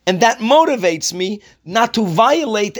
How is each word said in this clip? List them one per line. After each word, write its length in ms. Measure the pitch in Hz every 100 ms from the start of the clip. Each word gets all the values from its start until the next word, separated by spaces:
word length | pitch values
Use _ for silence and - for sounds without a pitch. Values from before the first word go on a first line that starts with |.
| -
And 140 | 185
that 180 | 226 240
motivates 760 | 226 294 320 262 180 165 -
me 300 | 175 190 208 - _ 160
not 260 | 214 233
to 120 | 233 202
violate 720 | 165 233 320 277 214 208 247